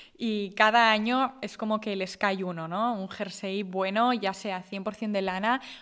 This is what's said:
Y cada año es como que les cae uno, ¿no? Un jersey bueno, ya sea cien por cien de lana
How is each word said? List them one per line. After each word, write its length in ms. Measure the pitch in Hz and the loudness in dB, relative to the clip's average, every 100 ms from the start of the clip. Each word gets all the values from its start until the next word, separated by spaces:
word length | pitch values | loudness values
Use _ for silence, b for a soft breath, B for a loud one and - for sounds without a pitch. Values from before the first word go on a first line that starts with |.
| B - | B -6
Y 320 | 233 214 196 | -2 -2 0
cada 400 | 202 214 233 226 | 4 6 6 6
año 480 | 214 220 254 254 - | 6 4 2 0 -2
es 160 | - - | -10 -4
como 240 | 220 214 | -2 0
que 160 | 220 196 | 0 -4
les 220 | 185 - | -4 -2
cae 260 | 202 196 | -2 0
uno, 240 | 180 165 165 | -4 -6 -4
¿no? 240 | 185 240 | -2 -2
Un 160 | 214 190 | -2 -6
jersey 540 | - 196 - 196 196 | -6 -8 -6 -6 -4
bueno, 500 | 190 185 190 208 247 | -4 -2 0 2 4
ya 220 | 233 196 | 2 0
sea 260 | 190 214 185 | -2 -4 -6
cien 240 | 185 196 | -8 -8
por 100 | 202 | -6
cien 200 | 208 214 | -6 -2
de 80 | 202 | 0
lana 400 | 190 185 214 262 B B | 0 0 0 0 B B